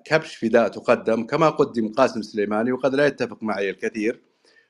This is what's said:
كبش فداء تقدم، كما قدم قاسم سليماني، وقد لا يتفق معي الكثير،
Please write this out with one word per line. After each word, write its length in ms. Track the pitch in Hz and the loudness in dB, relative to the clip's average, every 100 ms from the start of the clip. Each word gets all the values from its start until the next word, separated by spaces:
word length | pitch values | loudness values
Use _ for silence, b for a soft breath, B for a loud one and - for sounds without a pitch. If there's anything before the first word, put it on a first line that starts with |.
كبش 320 | - 156 - - | -2 -2 -2 -6
فداء 320 | 117 117 107 | 2 4 4
تقدم، 580 | - - 117 113 113 113 | 0 0 0 2 -2 -2
كما 220 | 147 156 | 0 2
قدم 400 | 147 135 113 110 | 2 0 -2 -2
قاسم 300 | 120 127 120 | 2 2 0
سليماني، 500 | 101 107 104 104 120 | -8 -4 -2 0 -2
وقد 220 | 127 139 | 0 0
لا 120 | 135 147 | 2 0
يتفق 360 | - 123 104 | 0 -6 -6
معي 280 | 110 98 98 | -6 -4 -4
الكثير، 500 | 92 110 110 107 117 _ b b b | -4 -8 -4 -4 -4 _ b b b